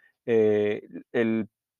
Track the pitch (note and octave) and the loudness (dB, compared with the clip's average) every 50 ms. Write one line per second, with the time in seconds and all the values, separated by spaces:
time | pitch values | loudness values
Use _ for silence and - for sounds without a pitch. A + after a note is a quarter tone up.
0 | _ _ _ _ _ - A#2 A2+ A2 G#2+ G#2 G#2 G#2 G#2 G#2 A2 - G#2+ - E2+ | _ _ _ _ _ 0 2 2 4 4 2 2 0 -2 -2 -6 -8 -14 -18 -18
1 | - _ - C3 A#2 A2+ A2+ A2+ G#2+ G#2+ _ _ _ _ _ | -12 _ -2 -2 0 0 -2 -2 -4 -6 _ _ _ _ _